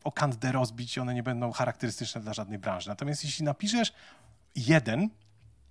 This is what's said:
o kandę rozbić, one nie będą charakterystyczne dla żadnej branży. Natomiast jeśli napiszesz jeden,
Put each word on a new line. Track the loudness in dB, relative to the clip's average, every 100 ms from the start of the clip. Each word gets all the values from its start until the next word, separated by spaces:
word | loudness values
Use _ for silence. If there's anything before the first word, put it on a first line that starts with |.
o | -4
kandę | 0 0 2 0
rozbić, | 2 2 -2 -6 -4
one | -2
nie | 0
będą | 0 0 -2
charakterystyczne | 0 -2 0 -4 -2 -6 -6
dla | -6
żadnej | -6 -6 -6
branży. | -4 -4 -4
Natomiast | -4 -4 -2
jeśli | -4 -2 -2
napiszesz | 0 0 2 2 -2 -20 -20 -20 -20 _ -2
jeden, | 6 6 6 2 2 -2 -20 _ -20 -20 -20